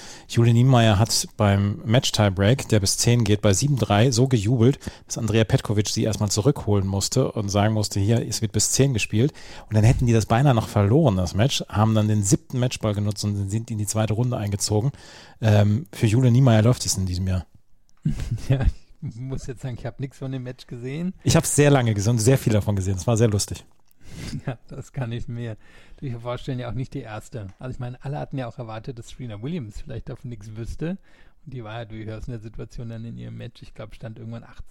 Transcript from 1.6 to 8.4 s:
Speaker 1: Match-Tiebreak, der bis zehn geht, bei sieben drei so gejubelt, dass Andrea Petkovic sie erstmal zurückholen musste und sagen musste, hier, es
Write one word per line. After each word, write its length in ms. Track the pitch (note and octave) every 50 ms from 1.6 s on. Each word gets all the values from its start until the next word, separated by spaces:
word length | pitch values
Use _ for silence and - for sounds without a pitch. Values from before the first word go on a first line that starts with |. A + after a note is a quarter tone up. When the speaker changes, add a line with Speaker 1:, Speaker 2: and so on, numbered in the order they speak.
| G2+ G2+ G2+ - -
Speaker 1:
Match-Tiebreak, 840 | - A2 B2+ - - - - G#2+ G2+ F#2 F#2 G2 G2+ B2+ C3+ - -
der 120 | A2 G#2+
bis 180 | F#2+ F#2+ - -
zehn 260 | - A#2 A#2+ A#2+ A#2
geht, 160 | G2 G#2+ G2+
bei 140 | - G#2+ G2
sieben 220 | F#2 - C#3+ D3 A#2+
drei 320 | G#2+ - G#2 G2+ A2 C#3
so 180 | B2+ G#2+ B2+ C3
gejubelt, 500 | B2 A#2 F#2+ G#2 C3 B2 A2 B2 C#3 - - - - - -
dass 100 | - -
Andrea 280 | - A2+ G#2 G2+ A2+ A2
Petkovic 440 | - - - - - G#2+ G#2 G#2 -
sie 140 | - A2+ A#2
erstmal 280 | A2 G#2+ G2 G#2+ G2+
zurückholen 560 | - A2 G2 C#3 D3 - - - G#2 G2+ F#2+
musste 460 | F#2+ G2 G2 - - - B2+ C3 F2 -
und 160 | A#2 G#2 G2
sagen 240 | G2 G2+ G2+ A2 A2
musste, 280 | A2 G#2+ - - G2+
hier, 280 | G2 G2+ A#2 A#2+ - -
es 140 | A2 -